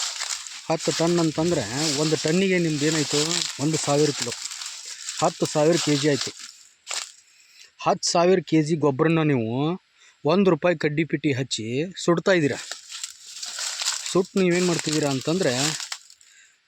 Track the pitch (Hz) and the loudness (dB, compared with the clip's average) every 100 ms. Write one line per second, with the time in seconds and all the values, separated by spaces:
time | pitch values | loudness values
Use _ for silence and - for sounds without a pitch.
0 | - - - - - - - 165 - 156 | -6 -6 -8 -8 -10 -10 -4 -2 -2 0
1 | 170 175 165 151 170 160 107 135 160 139 | 2 4 2 2 0 0 -2 -2 -2 0
2 | 156 151 156 175 190 180 165 151 151 160 | 0 0 2 2 2 2 0 0 0 0
3 | 139 147 156 170 - - 143 156 - 143 | 0 0 0 -2 -4 -2 -2 0 2 2
4 | 151 - 117 - - - - - - - | 2 0 -6 -8 -10 -10 -12 -14 -14 -14
5 | - - 170 - 160 156 151 175 - 147 | -10 -2 0 0 -2 2 4 4 2 2
6 | 147 139 - - - - - _ - - | 2 0 -2 -10 -18 -20 -20 _ -12 -10
7 | - - _ _ _ - - - 160 185 | -10 -16 _ _ _ -20 -20 -6 -2 0
8 | - 180 175 185 - 160 151 165 143 131 | 2 4 4 4 4 2 2 2 2 2
9 | 156 165 151 131 110 123 151 190 _ _ | 2 4 2 2 0 -2 -2 -4 _ _
10 | - _ 143 180 190 160 180 170 156 147 | -20 _ 2 4 4 4 2 0 0 0
11 | 160 151 151 127 131 - 110 127 180 - | -2 0 0 -2 -2 -4 -4 -4 -4 -4
12 | - 170 196 180 143 117 - - - - | 0 2 4 2 2 -2 -10 -14 -14 -14
13 | - - - - - - - - - - | -14 -14 -18 -14 -12 -8 -8 -6 -6 -6
14 | - 175 196 196 180 175 180 165 - 151 | -2 0 0 2 2 4 2 0 0 0
15 | 147 135 151 180 160 123 151 151 - - | 0 0 0 0 0 0 -2 -4 -8 -12
16 | - _ _ - - _ | -16 _ _ -20 -20 _